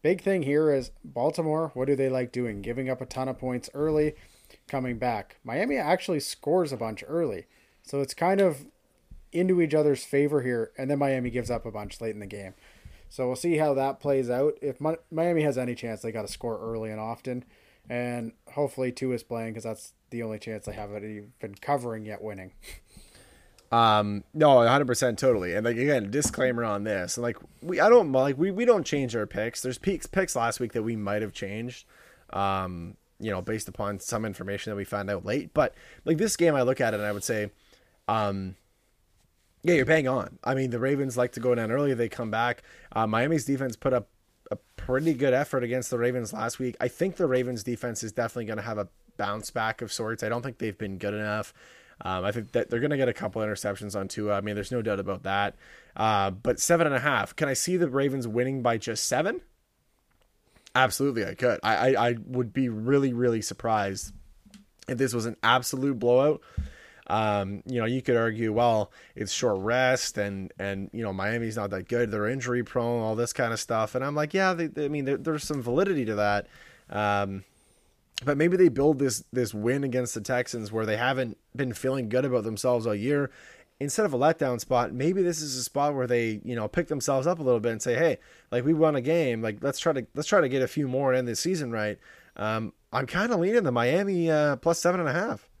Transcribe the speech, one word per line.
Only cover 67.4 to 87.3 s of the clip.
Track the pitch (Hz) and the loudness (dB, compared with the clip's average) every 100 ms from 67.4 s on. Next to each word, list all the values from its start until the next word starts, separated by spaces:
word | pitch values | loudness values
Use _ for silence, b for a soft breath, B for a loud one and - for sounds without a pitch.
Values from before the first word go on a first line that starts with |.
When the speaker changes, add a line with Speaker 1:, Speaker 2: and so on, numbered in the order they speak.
| 98 101 - | -2 -8 -6
Speaker 2:
you | 123 | -2
know, | 113 | 0
you | 131 | -2
could | 120 120 | 2 2
argue, | 113 110 113 | 2 0 0
well, | 107 120 113 101 B B - | 4 4 4 0 B B -10
it's | 101 | -6
short | - 123 98 | 0 0 0
rest | 101 123 127 127 - - | 0 2 2 2 -2 -4
and, | 101 98 95 - | -4 -4 -10 -6
and, | 98 98 98 | -6 -4 -8
you | 113 | -6
know, | 110 | -6
Miami's | 95 98 117 117 110 | -4 -2 -2 -4 -4
not | 101 | -4
that | 95 92 | -6 -2
good. | 120 117 | 0 0
They're | 104 104 | 0 -2
injury | 135 123 123 | -2 -2 -2
prone, | 117 127 117 120 | 0 -2 0 0
all | 110 110 | 0 -2
this | 120 | -2
kind | - 120 | 0 -2
of | 113 | -2
stuff. | - 113 110 | -2 0 0
And | 127 | -2
I'm | 135 147 | -2 -2
like, | 151 | 0
yeah, | 190 190 | 2 2
they, | 175 160 | 0 -4
they, | - 143 | -2 -2
I | |
mean, | 151 135 | -2 -2
there, | 139 | -2
there's | 139 151 | -2 -4
some | - 147 | -4 -4
validity | 120 131 196 165 113 | 0 2 2 0 0
to | 104 | 2
that. | 104 101 - B B B - | 2 2 -2 B B B -10
Um, | 104 104 101 101 95 - b b b b _ _ - | -2 2 2 0 -6 -12 b b b b _ _ -6
but | 139 143 | -2 2
maybe | 170 180 | 4 8
they | 180 | 6
build | 117 143 139 | 8 4 4
this, | 135 110 - | 2 0 -4
this | 123 113 | -2 -2
win | 107 110 139 | 0 0 0
against | 139 127 123 | 0 -2 -2
the | 113 | -6
Texans | 104 123 123 120 104 | -2 -2 -2 -6 -4
where | 110 110 | -2 0
they | 107 | 0
haven't | 123 131 123 101 _ 117 | 0 0 -4 -8 _ -6
been | 135 | -4
feeling | 107 131 135 113 | -2 -2 -2 0
good | 123 | 0
about | 135 123 | 2 0
themselves | 107 107 127 123 113 | -2 -2 0 2 0
all | 104 | -2
year. | 117 147 139 B B B B _ | 0 0 0 B B B B _
Instead | 143 - 208 | -4 0 0
of | |
a | 131 | 4
letdown | 151 160 139 120 | 2 4 0 -2
spot, | - 127 120 | 0 2 2
maybe | 123 147 190 | 0 0 2
this | 175 156 | 0 -2
is | 151 131 | -6 -6
a | |
spot | 120 139 147 139 | -4 0 0 0
where | 123 | 0
they, | 120 113 107 - | 2 2 -2 -4
you | 120 | -4
know, | 107 | -2
pick | - 170 | -2 -2
themselves | 135 139 135 | -4 0 0
up | 143 | 0